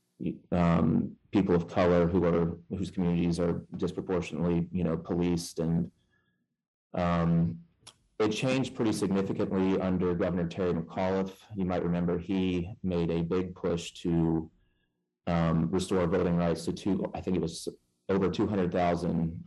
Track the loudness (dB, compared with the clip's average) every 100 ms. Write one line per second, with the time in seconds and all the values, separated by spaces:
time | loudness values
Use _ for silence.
0 | _ -10 -8 -8 -2 2 4 4 4 2
1 | 0 -6 _ 0 4 2 2 2 4 4
2 | 4 2 2 2 0 -4 -8 -8 -6 -2
3 | 0 2 2 0 0 -2 -6 -6 -6 -4
4 | -2 -2 -2 -2 0 0 0 -2 -2 -2
5 | -2 0 0 0 -4 -4 0 0 -2 -8
6 | _ _ _ _ _ _ _ _ _ -2
7 | 0 2 4 4 2 -2 -14 _ -20 -20
8 | _ -2 -2 0 0 0 -2 -2 0 0
9 | 0 0 0 -2 -2 0 2 2 0 0
10 | 0 0 0 0 -2 -2 -2 -2 -4 -4
11 | 0 0 -2 -8 -12 -6 -2 0 0 0
12 | 0 -2 -2 0 0 0 -4 -6 -4 0
13 | 0 0 0 -2 -4 -4 -4 -2 -6 -8
14 | -2 2 2 0 -4 _ _ _ _ _
15 | _ _ -2 0 2 2 0 -2 0 0
16 | 2 2 2 2 0 -2 -4 -4 -2 -2
17 | -4 -6 -2 -2 -2 -6 -12 -12 _ _
18 | -2 0 2 0 0 0 0 2 2 0
19 | 0 0 -2 -4